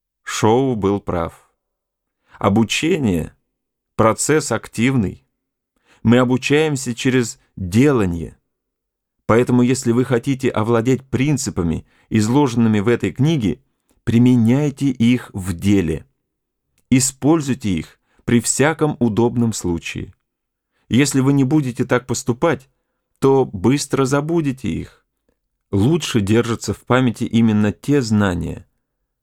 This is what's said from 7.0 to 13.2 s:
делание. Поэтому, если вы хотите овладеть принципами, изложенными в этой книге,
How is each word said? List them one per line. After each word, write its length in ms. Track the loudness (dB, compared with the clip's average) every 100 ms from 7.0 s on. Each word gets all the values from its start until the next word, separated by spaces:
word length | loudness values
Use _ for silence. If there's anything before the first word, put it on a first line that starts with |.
| 0 0 -2 -8 _ -12
делание. 840 | -2 2 4 2 0 -4 -10 -16 _ _ _ _ _ _ _ _ 0
Поэтому, 360 | 2 2 2
если 300 | 2 0 0
вы 120 | 0
хотите 440 | 0 -2 -2 -2 -2
овладеть 600 | -2 0 0 0 -2 -2
принципами, 800 | -4 0 -2 -4 -4 -4 -4 -10 _ -4
изложенными 720 | 0 2 2 2 2 2 2
в 80 | 2
этой 240 | 0 -2
книге, 500 | 0